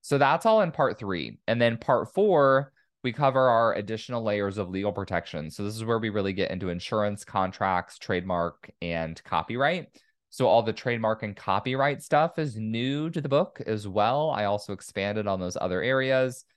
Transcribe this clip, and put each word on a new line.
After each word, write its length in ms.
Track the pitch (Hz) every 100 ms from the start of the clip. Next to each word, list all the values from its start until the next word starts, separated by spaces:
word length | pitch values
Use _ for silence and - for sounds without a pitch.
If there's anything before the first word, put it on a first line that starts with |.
So 160 | - 143
that's 300 | 135 165 226
all 140 | 220
in 100 | 180
part 260 | - 135 -
three. 400 | 104 87 60 - -
And 140 | 117
then 160 | 120 117
part 340 | - 123 -
four, 600 | - 208 165 139 135 139 _ _ _
we 80 | 127
cover 380 | 117 139 131 127
our 240 | 117 117
additional 500 | - 101 110 - 120
layers 340 | 110 104 101 98
of 120 | 90
legal 240 | 92 101
protection. 580 | 101 95 90 - 78 78
So 140 | - 104
this 100 | 110
is 80 |
where 160 | 113 113
we 80 | 110
really 240 | 104 98
get 200 | 95 92
into 180 | 90 92
insurance, 560 | 87 - 110 104 101 -
contracts, 720 | 101 92 - 95 90 - -
trademark, 760 | - 92 92 87 85 - - _
and 400 | 87 85 80 80 -
copyright. 640 | 82 - 120 139 180 - _ _ _ _
So 180 | - 123
all 160 | 110
the 80 | 110
trademark 500 | 107 127 117 113 110
and 140 | 107 101
copyright 640 | - 98 127 131 139 139
stuff 380 | - 151 165 -
is 160 | 151 110
new 540 | 110 113 127 143 156
to 100 | 165
the 80 | 143
book 320 | 139 202 - -
as 220 | 107 101
well. 420 | 98 107 139 156
I 140 | 127 101
also 260 | 104 -
expanded 560 | 98 - 101 98 107 101
on 140 | 95
those 160 | 90 87
other 220 | 92 90
areas. 640 | 104 131 131 131 131 123 _